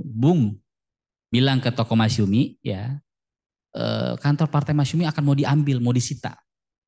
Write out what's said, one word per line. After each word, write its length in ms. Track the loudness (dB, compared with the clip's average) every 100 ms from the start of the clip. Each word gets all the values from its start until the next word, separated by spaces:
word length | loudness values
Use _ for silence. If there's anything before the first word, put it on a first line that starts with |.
| -4
"Bung," 480 | 0 2 4 2 -2 _ _ _ _ _ _ _
bilang 240 | 0 2 2
ke 80 | 0
tokoh 240 | -2 0 2
Masyumi, 640 | 2 2 2 2 0 -4
ya, 400 | -8 -6 -6 -10 -12 _ _ _ _ _ _
"eh, 400 | -8 -4 -4 -4 -4
kantor 240 | -2 0 0
Partai 240 | -2 -2
Masyumi 320 | -2 0 0
akan 200 | -2 0 0
mau 80 |
diambil, 480 | 0 2 0 0 0
mau 80 | 0
disita." 480 | 0 -2 -6 -12 -14 _ _ _ _